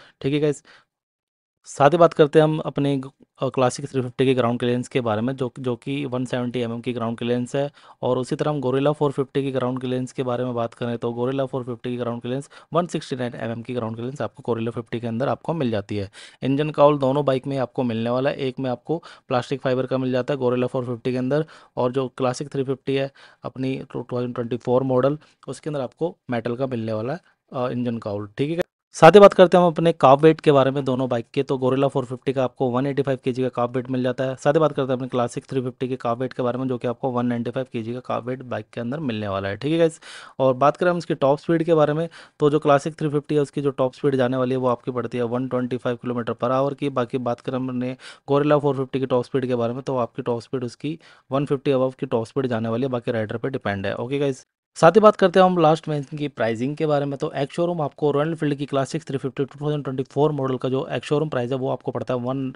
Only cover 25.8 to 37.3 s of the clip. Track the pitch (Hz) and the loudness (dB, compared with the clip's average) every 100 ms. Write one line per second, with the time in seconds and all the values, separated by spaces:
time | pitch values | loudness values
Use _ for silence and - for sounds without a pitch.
25.8 | 120 - 165 196 - 120 120 120 135 120 | -8 -6 -6 -6 -6 -4 -4 -4 -4 -4
26.8 | 110 110 117 165 - _ _ 143 123 123 | -4 -4 -4 -8 -12 _ _ -4 -4 -2
27.8 | 123 117 110 104 104 - 143 165 - _ | -4 -4 -4 -6 -6 -4 -2 -2 -6 _
28.8 | _ - 165 202 202 - 180 180 175 160 | _ 6 10 12 10 10 8 8 4 4
29.8 | 170 165 131 139 160 160 160 139 131 139 | 0 6 6 8 8 6 4 4 4 2
30.8 | 135 127 131 123 117 - 131 135 127 131 | -2 -2 -2 -4 -2 -4 -2 0 2 2
31.8 | 139 143 123 127 - 131 127 - 131 120 | 2 0 -4 -6 -4 -2 -2 -2 -2 0
32.8 | 143 139 139 127 - 123 127 - 120 127 | 0 -2 -2 -4 -4 -2 -2 -2 -2 -2
33.8 | 123 127 127 123 131 131 147 156 151 147 | -4 -2 -2 -2 -4 0 2 4 2 2
34.8 | 131 127 127 127 120 - - 135 127 120 | -2 -2 -2 -2 -2 -4 -6 -4 -4 -6
35.8 | 127 127 120 117 127 - 123 123 131 123 | -6 -4 -4 -2 -4 -2 -2 -2 -4 -4
36.8 | 127 117 135 120 123 | -4 -4 -4 -2 -2